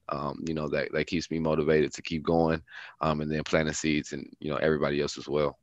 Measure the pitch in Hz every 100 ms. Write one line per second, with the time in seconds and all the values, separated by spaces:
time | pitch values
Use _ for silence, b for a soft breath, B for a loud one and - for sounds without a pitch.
0 | - 71 71 - 82 78 76 73 69 78
1 | 78 85 - 82 80 78 76 78 69 -
2 | - 82 73 82 82 80 - B B B
3 | 78 76 76 76 76 82 78 73 78 73
4 | 71 71 - - 76 71 78 76 71 71
5 | 71 - 65 71 73 -